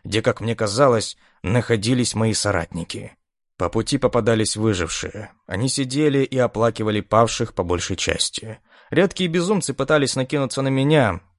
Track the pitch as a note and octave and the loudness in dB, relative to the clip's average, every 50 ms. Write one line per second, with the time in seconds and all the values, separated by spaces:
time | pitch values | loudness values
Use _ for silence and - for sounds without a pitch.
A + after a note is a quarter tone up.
0 | - F2+ G2+ A2+ - B2 A2 - G#2 A#2 A2+ - A2+ G2+ G2+ A#2+ C#3+ C3 A#2 G#2+ | -8 -4 -2 0 0 0 0 0 -2 -4 -4 -2 -2 -2 2 4 4 6 4 4
1 | - - - _ _ _ _ _ - E2+ A2+ B2 A2 - A#2 G#2 G2+ A#2 C3 B2 | 0 -2 -8 _ _ _ _ _ -2 0 0 0 2 2 0 0 2 2 2 2
2 | A#2 - - G#2+ A2 A2+ G2+ - - G#2 G2 E2+ E2 - - E2+ E2+ - - - | 0 0 0 0 0 0 0 0 0 0 0 0 -2 -4 -6 -10 -8 -8 -10 -12
3 | C#2 - - _ _ _ _ _ _ _ _ - F#2 - - A2+ G#2+ - C#3+ C3 | -12 -14 -18 _ _ _ _ _ _ _ _ -4 -4 -2 0 -2 -2 0 0 0
4 | - A#2+ - A#2+ G#2+ A#2+ A2+ A2 G#2+ - - G#2+ A2 A2 G2+ F2+ E2 D#2+ - - | 2 2 2 2 2 2 2 2 2 -2 -2 0 0 0 0 0 -2 -4 -6 -6
5 | - - - - - - _ _ _ - F#2 G2 B2+ C3 - C#3+ C3 B2+ C3 D3 | -8 -10 -10 -12 -14 -16 _ _ _ -8 -4 -2 -2 -2 -2 -4 -4 -2 0 0
6 | D#3 D3 C#3 C#3 C3+ - C3+ B2+ B2 A2+ - G#2 A#2 A2+ A2 - G#2+ G#2+ G#2 G#2 | 2 2 2 2 0 0 0 0 0 0 0 0 0 0 0 0 -2 -2 -2 -2
7 | F#2+ - G#2+ A2+ A#2 A2 - - A#2 - - - F2+ E2+ F2+ F2 - - F#2+ - | 0 2 4 4 4 4 2 -2 -4 -4 -2 -2 -2 0 0 -2 -2 -4 -4 -2
8 | - D#2+ D#2+ - - - - - G#2+ A2 A2 - _ _ _ - - - B2 E3 | -2 -2 0 -2 -2 -4 -6 -8 -12 -12 -14 -16 _ _ _ -20 -10 -2 2 2
9 | G3 F#3 - - F#3 E3 D#3+ F3+ E3+ F#3+ G#3+ F3+ - - B2+ - C#3 - D3+ D3 | 2 2 0 -2 -2 0 0 0 0 0 0 0 -2 -2 -4 -2 0 2 2 2
10 | C#3 A#2+ - C3+ B2+ - D#3 C#3+ C3+ A#2+ - C3+ C3+ C3+ C3+ C3+ C3+ D3 D#3 D3 | 2 2 0 -2 -2 -2 -2 -2 -2 -2 -2 -2 -2 0 0 2 2 4 4 4
11 | A#2+ G2+ F2 F2 - _ _ | 4 4 0 -2 -8 _ _